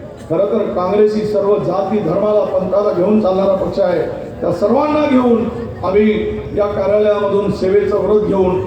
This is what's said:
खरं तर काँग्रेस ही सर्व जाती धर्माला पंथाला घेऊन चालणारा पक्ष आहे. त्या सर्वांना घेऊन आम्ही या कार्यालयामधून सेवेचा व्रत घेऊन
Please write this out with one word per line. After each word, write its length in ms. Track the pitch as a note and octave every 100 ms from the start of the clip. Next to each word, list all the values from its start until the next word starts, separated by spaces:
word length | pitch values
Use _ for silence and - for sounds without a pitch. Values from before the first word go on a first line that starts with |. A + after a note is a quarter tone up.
| - - -
खरं 160 | E3+ G#3+
तर 280 | A3+ -
काँग्रेस 400 | - F#3 G#3 G#3+ G#3+
ही 100 | -
सर्व 320 | G#3 G3 G3
जाती 420 | D#3 F#3 G3 G#3
धर्माला 400 | D#3+ F#3 G#3 G#3
पंथाला 520 | F#3 F#3 F#3 F#3+ G#3
घेऊन 260 | E3+ F#3+ G#3+
चालणारा 320 | F#3+ F#3+ G3 F#3
पक्ष 240 | F3 G3
आहे. 220 | F#3 E3 C3 - - -
त्या 100 | F3
सर्वांना 540 | E3+ G#3 C4 D4+ D4+ C#4+
घेऊन 380 | B3+ B3 A3 - - - - F#3
आम्ही 280 | G3+ G#3+ G#3 - - - G3+
या 80 | G3+
कार्यालयामधून 840 | G3+ F#3+ G#3 G#3+ G3+ G3 G3+ G3
सेवेचा 460 | - F#3 G3+ - G3
व्रत 300 | F#3 G#3+ -
घेऊन 320 | F#3+ F3+ F#3